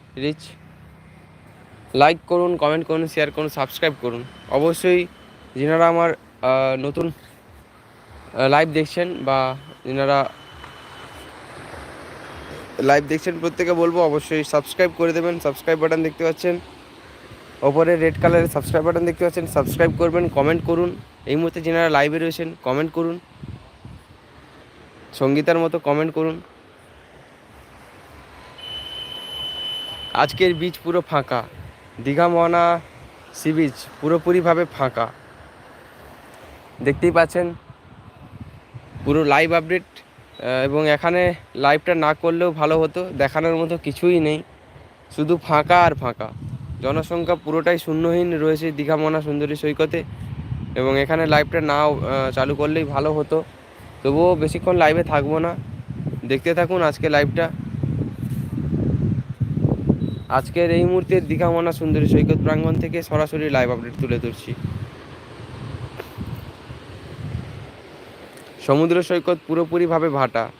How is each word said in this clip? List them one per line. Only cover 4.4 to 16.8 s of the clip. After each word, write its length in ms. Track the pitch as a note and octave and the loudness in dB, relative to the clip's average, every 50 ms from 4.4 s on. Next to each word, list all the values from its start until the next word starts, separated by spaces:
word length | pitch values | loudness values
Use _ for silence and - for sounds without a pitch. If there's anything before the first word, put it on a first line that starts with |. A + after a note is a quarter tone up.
| - - | -8 -4
অবশ্যই 560 | - C#3 D3+ E3 E3+ - - F#3 F3+ F3+ F3 - - - - - - - - - - | 0 2 2 2 0 2 2 2 2 2 2 -2 -8 -18 -20 -20 -20 -20 -20 -14 -6
যেনারা 320 | B2+ C#3 D3+ D#3+ E3 E3+ E3+ | -2 0 2 4 6 6 6
আমার, 220 | E3+ E3+ E3+ E3 - | 6 4 2 2 0
আহ, 680 | - - - - - - B2+ C3 C3 C3+ C3+ C3 C3 | -2 -8 -16 -12 -4 0 2 2 2 2 0 0 -2
নতুন, 260 | C3+ C#3+ C#3+ - E3+ E3 | -4 -4 -4 -4 -4 -4
আহ, 1400 | D#3 - - - - - - - - - - - - - - - - - - - - - - - - A2+ C3 C3+ | -6 -8 -14 -20 -20 -20 -20 -20 -20 -20 -20 -20 -20 -20 -20 -20 -20 -20 -20 -20 -20 -20 -20 -10 -2 0 2 4
লাইভ 200 | C#3 D3 D#3+ E3 | 6 4 4 4
দেখছেন 560 | D3 D#3 D#3 D3 - F3 F3 F3+ F3+ - C3+ | 2 0 -2 -2 -2 -4 -4 -4 -4 -6 -2
বা 320 | C3 C3+ C3+ C3 C3 C3 C#3 C#3 D#3 E3 - - | 0 0 0 0 -2 -4 -6 -12 -18 -20 -14 -10
যেনারা 440 | B2+ C3 C3+ C3+ C3+ C#3 C#3 C3+ - - - - - - - - - - - - - - - - - - - - - - - - - - - - - - - - - - - - - - - - - - - - - - - - - - - | -6 -4 -2 0 2 2 2 2 0 -4 -10 -18 -20 -20 -20 -20 -20 -20 -20 -20 -20 -20 -20 -20 -20 -20 -20 -20 -20 -20 -20 -20 -20 -18 -18 -18 -16 -16 -16 -16 -16 -18 -18 -18 -18 -18 -18 -18 -18 -18 -16 -16 -16 -16 -16 -16 -12 -8 -2
লাইভ 260 | - C3+ C#3 D3 D3 C#3 | 2 4 4 4 4 2
দেখছেন, 260 | D#3 D#3 - F#3 E3+ E3 | -2 -2 -2 -4 -4 -4
প্রত্যেকে 320 | E3 E3+ D3+ - F3+ E3+ F3+ | -4 -4 -2 -2 0 0 2
বলবো 300 | E3 E3+ E3+ E3+ F3+ E3+ | 4 2 2 4 4 2
অবশ্যই 420 | D#3 D3 D3+ - - D#3+ D#3 D3+ | 4 2 0 -2 -2 -2 -2 -2
সাবস্ক্রাইব 460 | - - D3 C#3+ - - - F3+ F3 D#3+ | 0 0 -2 -2 -2 0 0 0 0 2
করে 160 | - E3+ E3 D#3+ | 0 0 0 2
দেবেন। 280 | E3+ E3 F3 E3+ E3 | 0 0 -2 -2 -2
সাবস্ক্রাইব 380 | - D3 C3+ - - E3 E3 D#3+ | -2 -4 -4 -2 0 0 0 2
বাটন 240 | D#3 D#3+ E3 D#3+ D#3+ | 2 2 2 0 0
দেখতে 220 | D#3+ D3 - E3 | -2 -2 -2 -2
পাচ্ছেন, 360 | D#3+ D#3 - - F3+ F3 F3 - - - - | -2 -2 0 -2 -2 -2 -2 -6 -12 -20 -20